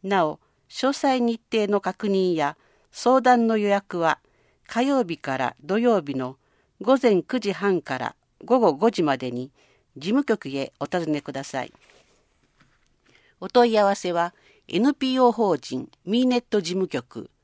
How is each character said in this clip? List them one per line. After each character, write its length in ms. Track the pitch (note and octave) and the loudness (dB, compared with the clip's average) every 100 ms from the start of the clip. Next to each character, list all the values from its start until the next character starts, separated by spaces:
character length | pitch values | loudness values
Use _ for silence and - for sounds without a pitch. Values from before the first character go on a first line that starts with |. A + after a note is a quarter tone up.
な 220 | F#3+ G3 D#3+ | -2 0 0
お、 140 | - _ _ _ | -2 _ _ _
詳 220 | - B3+ | -4 -2
細 280 | C#4 C#4+ C4 | 0 0 0
日 200 | A#3 A#3 _ | 0 -4 _
程 200 | A3 G#3 | -2 0
の 80 | G3+ | 0
確 280 | G3+ F#3+ G#3 | -2 -6 -2
認 260 | G3 F#3 | 0 0
や 240 | E3 C#3+ - _ _ _ | 0 -2 -4 _ _ _
相 300 | - A#3+ C4 | -4 2 4
談 260 | B3 B3 A3+ | 4 4 4
の 100 | A3 | 0
予 100 | G#3 | 2
約 320 | G3+ - F3+ | 0 0 -2
は 200 | E3 - _ _ _ _ _ | 0 -2 _ _ _ _ _
火 160 | A3+ | -2
曜 220 | C4+ C4+ | 0 0
日 140 | G3 E3 | -2 -6
か 200 | - C3 | -6 -4
ら 180 | B2+ - | -4 -6
土 160 | D3 G3+ | -4 0
曜 220 | A#3+ G#3+ | 2 2
日 140 | C#3+ C3 | 0 -6
の 220 | B2+ C3 _ _ _ _ | -6 -10 _ _ _ _
午 160 | G3 C4 | 0 2
前 200 | B3+ F#3+ | 4 2
九 180 | - B3+ | 0 -4
時 140 | G#3 | -4
半 280 | F#3 G3+ F#3 | -2 0 0
か 160 | - C3 | -2 -6
ら 180 | A#2+ - _ _ | -6 -10 _ _
午 160 | - B3 | 0 4
後 140 | G#3+ | 4
五 180 | C#3 A3 | 4 0
時 120 | - | 2
ま 120 | D#3 C3 | 0 0
で 160 | B2+ | -2
に 200 | A#2+ B2+ _ _ _ _ - | -8 -10 _ _ _ _ -12
事 140 | D3+ | -2
務 160 | B3 C#4 | -2 0
局 240 | G#3+ - | -2 -2
へ 240 | C3+ C3+ _ | -6 -8 _
お 60 | C#3+ | -6
尋 200 | F3+ D#3+ | -4 -2
ね 100 | D3 | -4
く 100 | - | -4
だ 120 | C3+ | -10
さ 200 | C#3 C3+ | -8 -8
い。 80 | A#2 _ _ _ _ _ _ _ _ _ _ _ _ _ _ _ _ _ | -10 _ _ _ _ _ _ _ _ _ _ _ _ _ _ _ _ _
お 80 | F#3 | 0
問 240 | B3 A#3+ | 4 4
い 60 | A3 | 4
合 80 | G3+ | 2
わ 100 | G3 | 2
せ 160 | F3+ | -2
は 220 | E3+ E3+ _ _ _ _ | -2 -2 _ _ _ _
エ 120 | F3 | 0
ヌ 140 | B3+ | 0
ピ 200 | C#4+ C4 | 0 -2
ー 100 | C4 | 4
オ 60 | B3 | 2
ー 20 | |
法 260 | A#3 G#3 E3 | 4 0 0
人 320 | - B2+ B2 _ - | -4 -10 -10 _ -4
ミ 180 | A3+ | 0
ー 40 | B3+ | 2
ネ 100 | B3 | 0
ッ 40 | |
ト 180 | - G#3 | 0 -4
事 120 | E3 | -2
務 160 | F3+ F#3 | -4 -4
局 420 | C3+ A#2+ A#2+ - _ | -6 -8 -14 -16 _